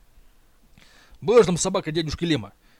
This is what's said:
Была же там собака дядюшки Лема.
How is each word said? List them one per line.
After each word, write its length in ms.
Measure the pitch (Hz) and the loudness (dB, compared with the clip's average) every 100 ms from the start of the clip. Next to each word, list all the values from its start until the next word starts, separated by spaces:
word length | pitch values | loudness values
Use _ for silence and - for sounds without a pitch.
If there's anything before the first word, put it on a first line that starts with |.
| _ - - _ _ _ _ - - - - - | _ -20 -20 _ _ _ _ -20 -20 -20 -20 -8
Была 180 | 143 240 | 4 4
же 60 | 180 | 4
там 100 | 170 | 2
собака 340 | 190 196 160 | -2 -4 -6
дядюшки 360 | 160 156 - 170 | -6 -6 -4 -2
Лема. 260 | 143 98 _ _ | -4 -6 _ _